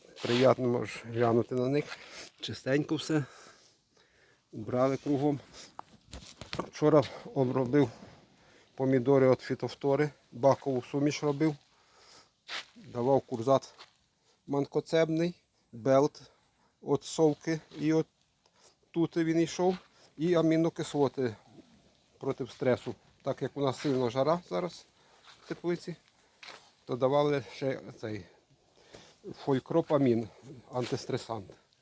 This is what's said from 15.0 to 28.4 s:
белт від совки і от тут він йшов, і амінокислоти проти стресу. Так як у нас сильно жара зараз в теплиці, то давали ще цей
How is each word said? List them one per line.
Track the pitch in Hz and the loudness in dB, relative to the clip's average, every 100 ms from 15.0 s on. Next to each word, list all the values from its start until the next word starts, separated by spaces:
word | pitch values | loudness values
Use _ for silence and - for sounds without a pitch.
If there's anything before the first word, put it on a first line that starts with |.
| 160 160 175 - _ _ _ | 2 0 -2 -4 _ _ _
белт | 120 120 135 147 - - _ _ _ _ _ | -6 2 4 2 -2 -18 _ _ _ _ _
від | 147 143 | -4 -4
совки | - - 156 143 165 160 - 156 | -2 2 2 2 -4 -6 -8 -6
і | 151 | 0
от | 160 - _ _ _ _ _ _ _ _ | 0 -2 _ _ _ _ _ _ _ _
тут | 170 160 175 | -2 -2 0
він | 165 165 | 0 2
йшов, | 160 - 180 185 - _ _ - | 0 2 0 0 -8 _ _ -4
і | 165 170 | 2 4
амінокислоти | 160 160 165 - 151 147 131 - 123 104 _ - - _ _ _ _ _ | 4 4 2 -2 -4 2 2 2 -4 -4 _ -20 -20 _ _ _ _ _
проти | 135 127 120 | -6 -4 -8
стресу. | - 127 117 127 104 _ _ | -2 0 2 -2 -12 _ _
Так | 139 127 | -8 -6
як | 135 139 | -6 -2
у | |
нас | 139 123 | -2 0
сильно | 151 131 123 | -2 0 0
жара | 131 139 175 - | 0 0 0 -2
зараз | 180 175 - - _ _ _ - - | -4 -4 -8 -20 _ _ _ -20 -20
в | - | -14
теплиці, | 160 170 170 - 160 _ _ _ _ - - - _ - | -8 -4 -4 -6 -14 _ _ _ _ -20 -20 -20 _ -8
то | 127 | 0
давали | 131 143 147 139 110 | 2 4 2 0 -4
ще | - 135 117 104 - | -6 -4 -4 -10 -12
цей | 110 104 87 _ | -10 -10 -12 _